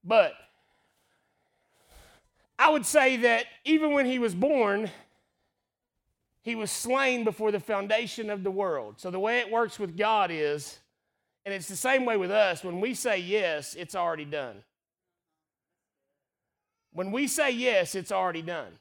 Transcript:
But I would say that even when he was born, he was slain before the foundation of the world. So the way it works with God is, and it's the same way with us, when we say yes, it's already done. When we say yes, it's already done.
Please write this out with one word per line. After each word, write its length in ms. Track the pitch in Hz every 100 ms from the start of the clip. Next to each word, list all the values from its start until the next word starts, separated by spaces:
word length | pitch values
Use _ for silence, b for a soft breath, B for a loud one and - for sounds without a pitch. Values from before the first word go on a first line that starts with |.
But 300 | 175 220 170 - - _ _ _ _ _ _ _ _ _ _ b b b b b b b b _ _ -
I 120 | 285
would 160 | 302 214
say 320 | 302 262 254
that 300 | 240 233 240 - 277
even 260 | 311 302
when 140 | 285 254
he 120 | 254
was 160 | 233
born, 560 | 175 262 285 214 202 214 B B _ _ _ _ _ _ _ _ _ _ _ _ _
he 120 | - 226
was 160 | 208
slain 520 | - 233 254 269 247
before 280 | 220 190 214
the 80 | 208
foundation 680 | - 202 202 220 240 - 214
of 120 | 208
the 80 | 190
world. 440 | 190 190 147 107 104
So 120 | 185
the 80 | 185
way 200 | 208 240
it 120 | 220
works 260 | 226 226 -
with 180 | 196 165
God 360 | 214 220 185
is, 480 | 165 151 147 139 - _ _ _ _ _ _ 196
and 80 |
it's 140 | 196 160
the 80 | 190
same 280 | 254 269
way 140 | 247 220
with 140 | 180
us, 320 | 208 202 170
when 160 | 185 175
we 140 | 220 247
say 240 | 247 202
yes, 560 | 180 208 180 151 139 -
it's 200 | 175 190
already 300 | 175 160 147
done. 380 | 147 127 101 - _ _ _ _ _ _ _ _ _ _ _ _ _ _ _ _ _ _ _ _ _ _
When 180 | 165 190
we 160 | 233 277
say 240 | - 285
yes, 420 | 240 247 208 175
it's 180 | 196 180
already 300 | 190 185 165
done. 300 | 165 170 110 85